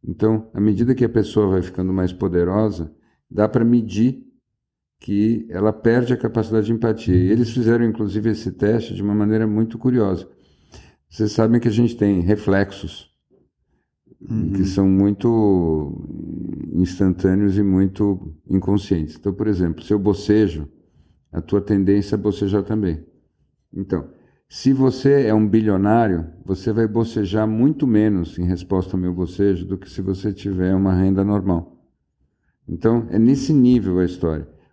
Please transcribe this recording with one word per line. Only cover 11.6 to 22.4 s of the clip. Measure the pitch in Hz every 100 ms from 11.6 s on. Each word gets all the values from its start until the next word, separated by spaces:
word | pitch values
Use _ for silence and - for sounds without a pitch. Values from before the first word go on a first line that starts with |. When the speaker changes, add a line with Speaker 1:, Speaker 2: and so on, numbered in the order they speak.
Speaker 1:
que | 117
a |
gente | 107 120 117
tem | 104 95
reflexos | 87 104 98 98 98 - 82 - - _ _ _ _ _ _ _ _ _ _ -
Speaker 2:
Uhum. | - 110 -
Speaker 1:
que | 95
são | 92 98 95
muito | 95 101 98 117 113 104 95 82 78 73 - - - 80 80 - - -
instantâneos | 82 90 92 98 92 95 92 101 95
e |
muito | 101 95 98 98 104 92 78 78 -
inconscientes. | 92 90 101 95 87 78 -
Então, | 101
por | 98 107
exemplo, | 95 87 78
se | -
eu | 104
bocejo, | 98 95 - 104 104 78 73 _ _ _ _ _ _
a | 87
tua | - 101
tendência | 98 101 95 101 98 104
é |
bocejar | 104 98